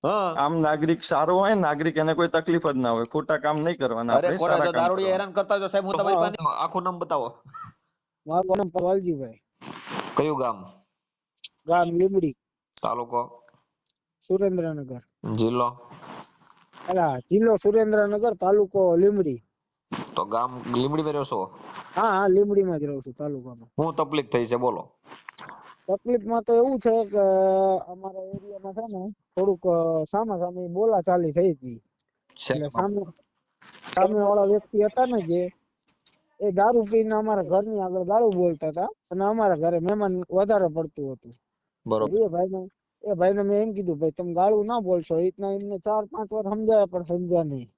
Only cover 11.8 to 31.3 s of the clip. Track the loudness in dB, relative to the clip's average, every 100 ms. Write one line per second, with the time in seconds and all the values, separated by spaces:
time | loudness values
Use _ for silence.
11.8 | 2 2 2 2 -2 -6 _ _ _ -8
12.8 | -6 -4 -4 -4 -4 -12 _ _ _ _
13.8 | _ _ _ _ -4 0 0 0 -4 -6
14.8 | -10 -14 _ _ -6 -2 0 2 -2 -4
15.8 | -20 -20 -18 -20 -20 _ _ _ _ -20
16.8 | -4 0 0 -2 0 2 4 4 4 2
17.8 | 4 2 2 2 -2 0 2 2 2 2
18.8 | 4 4 4 2 -2 -4 _ _ _ _
19.8 | _ -12 -8 -6 -4 -2 -4 -6 -4 -2
20.8 | 0 0 -2 -4 -4 -6 -6 -12 -20 -18
21.8 | -8 -2 0 2 4 4 4 2 2 -2
22.8 | -4 -8 -12 -10 -8 -8 -12 -20 -14 -4
23.8 | -4 -2 -2 -2 0 -2 0 0 0 -2
24.8 | -8 _ _ -20 -18 -18 -18 -20 -20 -20
25.8 | -6 -6 0 -2 0 -4 2 4 4 2
26.8 | 2 2 0 2 4 4 4 4 2 0
27.8 | -4 -14 -12 -12 -12 -14 -14 -14 -12 -10
28.8 | -8 -8 -10 -12 _ -2 0 2 2 2
29.8 | 2 0 -2 -2 -2 -4 -6 -6 -6 0
30.8 | 2 2 2 2 2